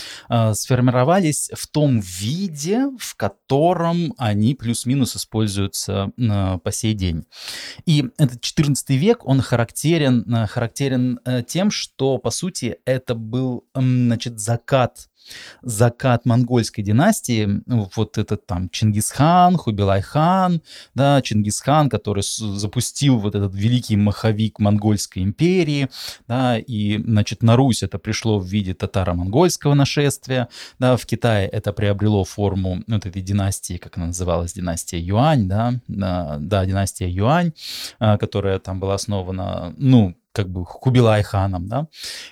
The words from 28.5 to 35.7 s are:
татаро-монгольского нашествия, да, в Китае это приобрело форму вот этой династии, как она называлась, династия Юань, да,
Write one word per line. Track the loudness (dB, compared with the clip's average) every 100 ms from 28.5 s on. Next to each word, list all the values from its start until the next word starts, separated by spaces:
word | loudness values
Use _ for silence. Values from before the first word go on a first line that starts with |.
| -2 -2
татаро-монгольского | -4 -4 -2 -2 -2 0 2 2 2 2
нашествия, | 2 2 2 0 -2 -4 -4 -4 -10 -20 -2
да, | 2 2
в | 0
Китае | -2 2 2 0
это | -2 -4
приобрело | -2 0 2 2 2
форму | 0 -2 -2 0 -2 -4 -4
вот | -4 -4
этой | -8
династии, | -4 -2 0 -4 -8 -12
как | -10 -8
она | -6
называлась, | -4 -2 -2 -2
династия | -6 -6 -6 -6 -6
Юань, | -2 2 2 2 2
да, | 0 -2